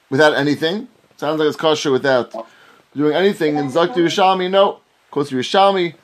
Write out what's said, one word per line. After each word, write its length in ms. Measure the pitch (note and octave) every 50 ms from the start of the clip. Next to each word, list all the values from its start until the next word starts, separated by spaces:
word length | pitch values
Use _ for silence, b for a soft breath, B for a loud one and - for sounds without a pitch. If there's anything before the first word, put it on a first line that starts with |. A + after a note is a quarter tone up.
| _ -
without 240 | C3+ C#3+ D#3 D3+ B2+
anything. 540 | B2+ C#3+ D3 C#3 - D#3 E3 F#3 A3 - - _ _ _ _ _
Sounds 220 | - D3 D3 D#3 D#3
like 100 | D#3 D3
it's 80 | C3
kosher 340 | - - D#3 D3+ D3+ - D3+
without 420 | C3 B2 A#2+ C#3 C3 B2 A2+ - - - - b b b b b b b b b -
doing 200 | C3 D3 D3+ C#3+
anything. 420 | E3 F#3+ G3+ F#3+ - E3 D3+ D3
And 140 | D3 C#3+ C3+
Zakti 260 | B2 E3 E3+ F3 -
Yerushalmi, 540 | F3 E3+ D#3+ - G3+ F#3+ F#3+ F#3+ F#3+ F3+ F3+
no. 240 | F#3+ G3 G3+ G3 -
Of 360 | - _ _ _ _ _ -
course, 200 | - C#3+ D3 C#3
Yerushalmi, 640 | C3 B2+ A#2+ - - F#3+ G3 G3 G3 F#3 F3 E3+ - _